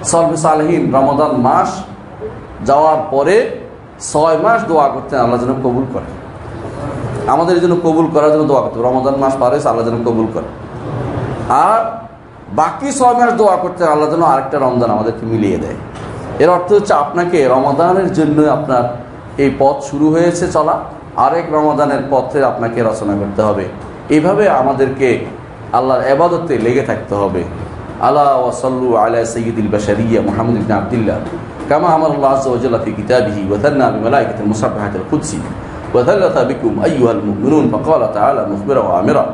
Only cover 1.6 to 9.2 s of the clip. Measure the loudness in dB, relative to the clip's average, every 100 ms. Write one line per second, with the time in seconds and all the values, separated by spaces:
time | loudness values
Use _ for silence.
1.6 | 0 -4 -12 -14 -16 -14 -12 -12 -16 -8
2.6 | 2 4 4 2 0 0 4 4 2 -6
3.6 | -12 -18 -20 -14 -4 0 2 2 2 2
4.6 | 2 2 2 0 -4 0 0 0 0 0
5.6 | 0 -2 -4 -6 -10 -14 -16 -16 -14 -12
6.6 | -12 -10 -10 -8 -8 -6 -2 0 2 2
7.6 | 2 2 2 2 2 2 4 4 4 2
8.6 | 0 -2 0 0 0 0